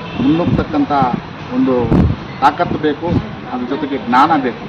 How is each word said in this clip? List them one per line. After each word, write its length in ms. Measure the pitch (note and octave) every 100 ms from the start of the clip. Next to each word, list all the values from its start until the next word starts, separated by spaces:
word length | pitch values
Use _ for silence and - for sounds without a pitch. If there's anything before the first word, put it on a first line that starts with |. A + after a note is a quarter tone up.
| - -
ಮುನ್ನುಗ್ತಕ್ಕಂಥ 680 | B2+ D#3+ E3+ - D3 D3+ C3+ C#3 C3 A#2 - - - B2+
ಒಂದು 340 | C3 B3 A#3 - - - - -
ತಾಕತ್ತು 380 | C4+ C#4+ - -
ಬೇಕು, 280 | D3+ C#3+ E3 E3+ - - -
ಅದ್ರ 120 | B3+ -
ಜೊತೆಗೆ 280 | C#3 C#3 C3+ A2
ಜ್ಞಾನ 240 | B2 D3 D#3
ಬೇಕು. 220 | C3+ A2